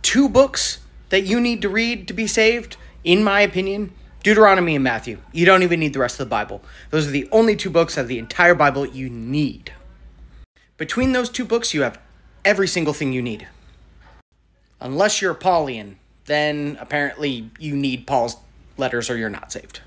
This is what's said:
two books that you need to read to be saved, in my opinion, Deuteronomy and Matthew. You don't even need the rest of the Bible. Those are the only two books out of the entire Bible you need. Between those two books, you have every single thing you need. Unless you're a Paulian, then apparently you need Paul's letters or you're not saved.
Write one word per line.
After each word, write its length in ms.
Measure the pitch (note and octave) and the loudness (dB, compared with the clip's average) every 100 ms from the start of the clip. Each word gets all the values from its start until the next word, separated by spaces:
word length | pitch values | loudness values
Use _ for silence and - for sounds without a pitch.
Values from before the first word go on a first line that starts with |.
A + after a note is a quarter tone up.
two 260 | - A#3+ C#4 | 0 2 4
books 520 | A#3 C4+ - - - - - - | 4 2 2 -4 -4 -14 -20 -2
that 140 | F#3+ | -2
you 180 | F#3+ A#3 | 0 0
need 220 | A#3+ A3+ | 0 -2
to 80 | G3 | -2
read 400 | G3+ A#3 A#3 F3+ | -2 -2 -4 -8
to 40 | |
be 140 | F#3 G#3+ | -6 -2
saved, 480 | - A3 A#3+ A3+ - - - E3 | 2 2 2 -6 -18 -20 -10 0
in 180 | F#3 | 2
my 160 | G#3+ G3 | 4 2
opinion, 540 | G3+ F#3 F#3+ G3+ G3+ - - - | 2 0 -4 -4 -8 -12 -20 -6
Deuteronomy 540 | G3+ G#3+ G#3+ F#3+ F3 D3 | 2 6 8 6 2 2
and 80 | |
Matthew. 360 | C3 A2+ B2 G#2+ - | 0 -2 -8 -14 -12
You 140 | D#3 F3 | 2 6
don't 180 | F#3+ | 6
even 160 | F3+ E3+ | 4 2
need 140 | D#3 | 0
the 60 | C3+ | -2
rest 200 | B2 - | -2 -2
of 80 | B2+ | -4
the 20 | |
Bible. 320 | A2 G#2 G2+ - - - | -4 -4 -10 -16 -20 -4
Those 180 | D#3 D3 | -2 0
are 40 | |
the 180 | C#3 B2+ | -2 2
only 240 | A3 A3+ G#3 | 4 4 2
two 140 | F#3+ | 0
books 280 | E3 E3 - | 0 0 -2
out 40 | |
of 60 | B2 | -6
the 100 | A#2+ | -6
entire 340 | A2+ - F3 | -8 2 4
Bible 320 | E3 C#3+ C#3 C#3 | 6 4 2 -6
you 240 | C3 C3 | -8 -10
need. 640 | A#2 A2+ C#3+ C#3+ - - - - - - - - - - _ _ _ | -10 -6 -2 -2 -4 -18 -20 -20 -20 -20 -20 -20 -20 -20 _ _ _
Between 380 | D#3+ - C4 | -6 0 0
those 160 | B3+ A#3 | 0 -2
two 160 | A#3+ A3 | -6 -4
books, 280 | A3+ A#3 | -2 -2
you 100 | D#3 | -2
have 140 | B2+ - _ _ _ _ | -2 -4 _ _ _ _
every 240 | G3 G3 F#3+ | 0 2 0
single 260 | F3+ D#3 | 0 -2
thing 200 | D3 C#3 | -2 -4
you 80 | B2+ | -4
need. 260 | A#2+ G#2+ - - - - - - - - _ _ _ _ _ _ | -6 -8 -14 -20 -20 -20 -20 -20 -20 -20 _ _ _ _ _ _
Unless 400 | B2+ C#3 G#3 - | -8 0 0 2
you're 100 | F#3+ | -2
a 40 | D#3 | -2
Paulian, 600 | F#3+ F3 D3 A#2 G#2 G2+ _ _ - | 2 2 0 -6 -12 -20 _ _ -4
then 520 | D3 D3+ D3+ D3 D3 | 0 0 -2 -6 -10
apparently 680 | - D3 C#3+ - D3 B2 A2 - | -6 -4 -4 -4 -6 -6 -10 -14
you 180 | D#3 C#3 | -8 -4
need 280 | C#3 B2+ - | -4 -6 -2
Paul's 300 | C#3 A#2+ - - - - - | -2 -2 -6 -16 -20 -20 -6
letters 340 | C3 A#2+ A2+ | -4 -4 -4
or 60 | A#2+ | -4
you're 140 | A2+ | -4
not 240 | G2 - | -8 -12
saved. 260 | - - - | -14 -14 -20